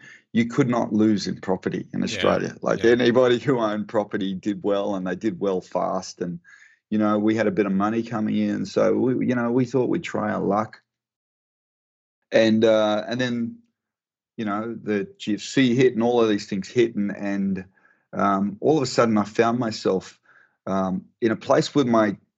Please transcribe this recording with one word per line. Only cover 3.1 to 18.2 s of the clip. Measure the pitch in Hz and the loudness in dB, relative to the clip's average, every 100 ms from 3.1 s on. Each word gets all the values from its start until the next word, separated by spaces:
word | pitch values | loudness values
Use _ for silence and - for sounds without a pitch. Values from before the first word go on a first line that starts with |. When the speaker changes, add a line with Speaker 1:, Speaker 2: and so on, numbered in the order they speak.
| 120 123 120 | 4 4 2
Speaker 1:
who | 120 123 | 0 0
owned | 107 107 104 | 0 -4 -2
property | 110 101 104 95 | -4 -2 -4 -4
did | 92 107 95 | -4 -4 -4
well, | 104 101 104 98 | -2 -2 -2 -4
and | 92 | -6
they | |
did | 92 110 85 | -4 -4 -2
well | 98 92 | -2 -2
fast. | - 92 90 92 - - | -4 -4 -2 -4 -8 -8
And, | 87 85 - - - _ _ | -8 -8 -14 -20 -20 _ _
you | 107 | 0
know, | 107 107 | 2 2
we | 107 | 0
had | 113 107 | 2 0
a | |
bit | 98 | 0
of | 98 | 0
money | 95 104 117 | 0 0 -2
coming | 113 113 107 104 | -4 -4 -2 -2
in. | 104 104 101 | -2 -4 -4
So | 113 104 | 0 2
we, | 104 120 120 110 | 2 0 0 -2
you | |
know, | 123 117 | -2 0
we | 123 | 0
thought | 127 135 123 | 0 0 0
we'd | - | -2
try | - 104 107 | -4 -4 -4
our | 95 | -2
luck. | 90 104 110 - _ _ _ _ _ _ _ _ _ _ _ _ _ _ _ | 0 0 -2 -10 _ _ _ _ _ _ _ _ _ _ _ _ _ _ _
And, | 117 113 110 | 4 4 6
uh, | 113 110 107 107 - | 6 4 4 0 -2
and | 123 | -4
then, | 123 120 117 - _ _ _ _ _ _ _ - | -2 -2 -6 -8 _ _ _ _ _ _ _ -8
you | |
know, | 104 104 113 | -4 -4 -6
the | 113 107 104 95 - | -8 -4 -2 -4 -8
G | - | -4
F | 101 | -4
C | - 135 127 | 0 2 4
hit | 123 127 | 4 4
and | 110 | 4
all | 120 120 | 2 4
of | 113 | 2
these | 101 - | 2 -2
things | 98 98 | -8 -2
hit. | 120 117 104 | 0 0 0
And, | 101 - | -6 -6
and, | 101 101 98 92 92 _ _ _ _ | -6 -4 -2 -4 -8 _ _ _ _
um, | - | -2